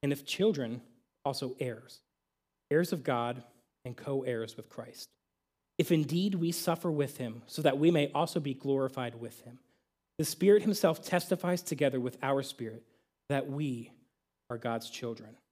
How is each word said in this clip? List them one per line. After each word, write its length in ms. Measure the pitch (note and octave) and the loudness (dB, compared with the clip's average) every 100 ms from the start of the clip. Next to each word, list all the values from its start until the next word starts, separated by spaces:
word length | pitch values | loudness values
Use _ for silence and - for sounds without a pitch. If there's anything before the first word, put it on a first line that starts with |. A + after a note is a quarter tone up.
And 100 | C#3+ | 0
if 140 | C#3 - | -2 -4
children, 560 | - G3+ C#3+ A#2+ A#2+ - _ _ _ | 2 2 2 -2 -6 -10 _ _ _
also 320 | - C3+ C3 B2+ | -4 -2 -6 -4
heirs, 440 | B2+ A2+ B2 - _ _ _ _ _ _ _ | -6 -6 -14 -20 _ _ _ _ _ _ _
heirs 220 | D3 E3+ | 2 2
of 100 | F3 | -2
God 400 | C3+ B2+ A#2+ A#2+ - _ _ _ - | 0 0 0 -4 -10 _ _ _ -14
and 100 | A#2+ | -12
co-heirs 600 | - C3+ C3 A#2+ A2 - | -4 -4 -2 -4 -4 -10
with 100 | - | -16
Christ. 400 | - A2+ - - _ _ _ _ _ _ _ | -14 -16 -16 -20 _ _ _ _ _ _ _
If 120 | E3 | 0
indeed 440 | E3 D3 E3 G3 | 2 2 0 0
we 180 | F#3+ E3 | 0 -2
suffer 380 | E3+ - E3 F3 | -2 -2 -2 -2
with 260 | D3+ C#3 - | -2 -2 -4
him, 260 | B2 A2+ - | -8 -8 -12
so 160 | - | 0
that 160 | D3+ C3+ | 2 6
we 120 | D#3 | 6
may 220 | E3 C#3+ | 6 4
also 280 | C#3+ E3 - | 2 0 0
be 120 | C#3+ | -4
glorified 640 | C3 C#3 C#3 C3+ C3+ A#2+ | -4 0 0 0 -2 -6
with 260 | A2+ A#2 - | -6 -12 -14
him. 180 | - B2 _ _ _ _ _ _ | -20 -20 _ _ _ _ _ _
The 60 | D3+ | -4
Spirit 360 | - F#3+ G#3 | 2 8 8
himself 400 | G#3 G3+ F3+ D#3+ | 8 4 4 2
testifies 600 | - F3+ - F3+ F3 F3+ | 0 0 2 -2 0 -2
together 360 | - D3 C#3+ C3 | -2 0 2 2
with 200 | B2 - | -4 -4
our 200 | C3+ C#3 | 0 0
spirit 420 | C3+ - A#2 A2+ - _ _ _ _ | 0 -6 -10 -10 -18 _ _ _ _
that 180 | C#3+ C3+ | -2 -2
we 440 | C#3 D3+ A#2+ A2+ - _ _ _ _ _ | -4 -2 -4 -8 -18 _ _ _ _ _
are 80 | A#2 | -6
God's 320 | A#2+ A2+ A2+ | -4 -4 -6
children. 480 | - A#2+ A2+ A2 A#2 _ | -8 -8 -8 -12 -20 _